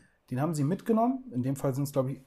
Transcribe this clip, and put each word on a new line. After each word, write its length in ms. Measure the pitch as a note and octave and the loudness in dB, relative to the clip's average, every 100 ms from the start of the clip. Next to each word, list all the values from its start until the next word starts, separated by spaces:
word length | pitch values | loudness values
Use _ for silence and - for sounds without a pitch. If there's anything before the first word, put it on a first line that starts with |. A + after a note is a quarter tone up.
| - _ - | -12 _ -6
Den 80 | B2+ | -2
haben 160 | D#3 D3+ | -2 0
sie 80 | |
mitgenommen. 640 | C#3 F#3+ - A3 A#3+ C4 - | 0 0 2 4 4 0 -4
In 120 | B2 | -4
dem 120 | B2 C#3+ | -2 0
Fall 180 | C#3+ C3 | 0 0
sind's, 160 | C#3+ | 0
glaub 180 | C#3 C3 | 0 -2
ich, 120 | C#3+ | -2